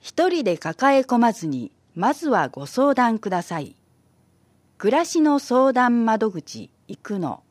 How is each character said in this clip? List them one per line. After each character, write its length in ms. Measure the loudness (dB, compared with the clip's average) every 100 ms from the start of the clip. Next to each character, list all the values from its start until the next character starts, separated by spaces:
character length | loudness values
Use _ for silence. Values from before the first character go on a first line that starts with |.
一 280 | -12 0 0
人 160 | 0
で 140 | -2 -4
抱 380 | -6 0 2 4
え 40 |
込 180 | 2 2
ま 140 | 2
ず 140 | 0 -4
に、 260 | -6 -8 _ _
ま 200 | -4 -2
ず 140 | -2 0
は 200 | 0 0
ご 180 | -4 -10
相 280 | 0 0
談 240 | 2 2 0
く 120 | -4
だ 120 | -6
さ 180 | -4 -8
い。 160 | -10 -16 _ _ _ _ _ _ _ _ _ _
暮 180 | 0 0
ら 80 |
し 160 | 0 2
の 180 | 2 2
相 340 | 2 2 4
談 320 | 4 2 2
窓 260 | 2 0 -2
口、 400 | -4 -12 -16 -16 _ _
行 120 | -18
く 200 | -10 -6
の。 240 | -6 -8 _